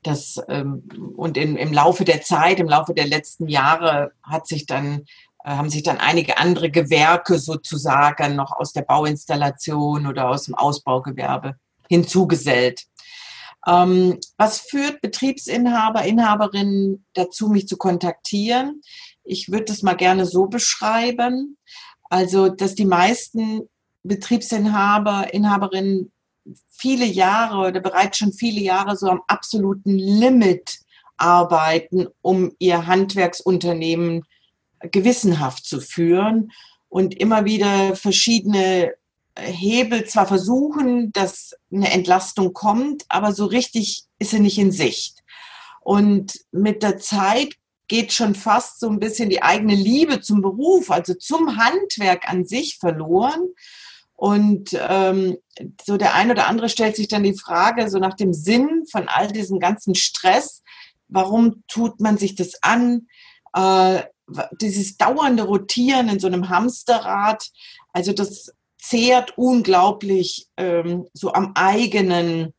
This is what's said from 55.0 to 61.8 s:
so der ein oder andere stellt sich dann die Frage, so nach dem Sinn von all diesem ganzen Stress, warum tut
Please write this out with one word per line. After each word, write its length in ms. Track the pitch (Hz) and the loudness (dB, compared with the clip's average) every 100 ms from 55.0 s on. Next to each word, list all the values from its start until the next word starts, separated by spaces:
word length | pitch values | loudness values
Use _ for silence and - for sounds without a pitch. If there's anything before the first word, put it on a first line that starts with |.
| 190 190 190 180 _ - - - | 2 2 -2 -4 _ -18 -18 -16
so 140 | - 202 | -4 0
der 180 | 202 156 | 2 2
ein 160 | 214 | 2
oder 160 | 233 - | 2 2
andere 220 | 226 226 | 0 -2
stellt 260 | - 220 214 | -2 -2 -2
sich 140 | 208 | -4
dann 140 | 208 | 0
die 140 | 196 196 | 0 -2
Frage, 520 | - 170 196 240 220 | -4 2 2 2 -2
so 100 | 196 | 0
nach 140 | 190 | -2
dem 200 | 190 196 | 0 -2
Sinn 520 | 160 156 233 277 330 320 | -2 0 2 2 0 -4
von 200 | 214 - | -8 -2
all 180 | 120 208 | -2 -2
diesem 320 | 214 190 190 | -4 -4 -2
ganzen 360 | 180 208 - 185 | 0 -2 -2 -2
Stress, 680 | - - - 214 294 - _ - - _ _ | -2 0 2 2 0 -12 _ -20 -20 _ _
warum 540 | 190 190 220 233 220 _ | -2 0 4 2 2 _
tut 320 | - | -4